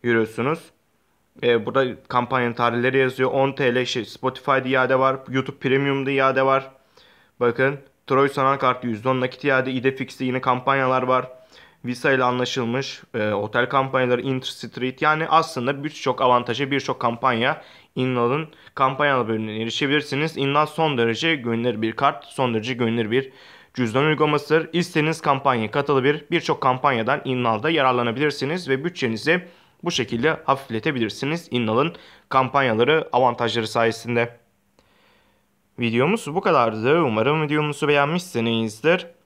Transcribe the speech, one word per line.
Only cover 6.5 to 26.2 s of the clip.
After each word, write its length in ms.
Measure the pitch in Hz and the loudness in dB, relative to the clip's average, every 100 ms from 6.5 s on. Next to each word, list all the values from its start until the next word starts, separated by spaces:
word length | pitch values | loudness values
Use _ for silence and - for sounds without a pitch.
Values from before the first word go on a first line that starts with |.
| 135 135 - _ _ - _ _ _ | 2 -2 -20 _ _ -20 _ _ _
Bakın 380 | 120 117 135 143 - _ - | 0 2 0 -2 -14 _ 0
Troy 220 | 135 139 | 2 2
Sanal 280 | 143 131 139 | 2 0 2
Kartı 300 | 131 123 123 | 0 0 -4
yüzde 220 | 107 123 | -2 0
on 120 | 131 | 0
nakit 240 | 127 - | -2 -2
iade. 280 | 143 131 127 | 0 2 0
İdefix'te 520 | 127 131 131 131 - | 0 -2 -2 -10 -4
yine 160 | 131 127 | -4 -2
kampanyalar 640 | 131 123 127 135 131 131 | 0 0 0 0 2 0
var. 280 | 127 127 123 - - - - _ | 2 0 0 -14 -20 -20 -20 _
Visa 280 | 123 123 147 | -8 -2 2
ile 120 | 131 | 2
anlaşılmış, 800 | 127 123 123 135 117 123 135 - - | 2 0 -2 -2 -2 -4 -6 -12 -10
e, 180 | 117 107 | -4 -2
otel 360 | 101 107 120 123 | -2 0 0 0
kampanyaları, 540 | 139 135 135 127 123 | 0 0 0 2 0
Interstreet. 800 | 135 131 - - 117 - 127 131 | 0 -4 -6 -12 -12 -6 -6 0
Yani 240 | 151 156 160 | 0 2 2
aslında 560 | 156 160 131 123 135 | 2 2 -2 -4 -4
birçok 380 | 147 - 135 123 | -8 -4 -4 2
avantaja, 480 | 127 123 123 117 139 | 4 4 2 -4 -2
birçok 300 | 139 - 127 | -2 -2 -2
kampanya 600 | 120 117 131 117 127 156 - - _ | -2 0 0 2 0 -2 -12 -20 _
İnnal'ın 540 | - 131 123 120 143 156 - - | -4 -2 0 0 -2 -6 -16 -14
kampanyalı 540 | - 131 127 147 131 110 | -2 -2 2 0 2 0
bölümünden 320 | 110 110 107 | -4 -4 -6
erişebilirsiniz. 760 | 113 - 143 147 143 139 156 - | -6 -2 0 0 0 -4 -4 -2
İnnal 300 | 139 143 151 | 0 0 0
son 320 | - 160 131 | 0 0 2
derece 380 | 117 113 165 156 | 0 0 -2 -2
güvenilir 460 | 117 113 123 110 | -2 -2 -2 -2
bir 100 | 110 | -4
kart, 320 | 110 139 151 | 0 0 0
son 300 | - - 127 | -12 -4 -2
derece 200 | 113 110 | -2 -4
güvenilir 360 | 120 117 117 107 | -2 -2 0 0
bir 220 | 123 131 - - - - | 0 -2 -16 -20 -20 -14
cüzdan 300 | - 117 123 | -4 -2 2
uygulamasıdır. 640 | 151 143 151 147 143 156 160 | 0 2 2 0 2 0 2
İstediğiniz 480 | 170 170 160 151 160 | -2 0 0 0 0
kampanyaya 500 | 156 135 135 120 107 | 0 2 2 0 0
katılabilir, 540 | 147 143 139 131 156 | -2 2 2 2 0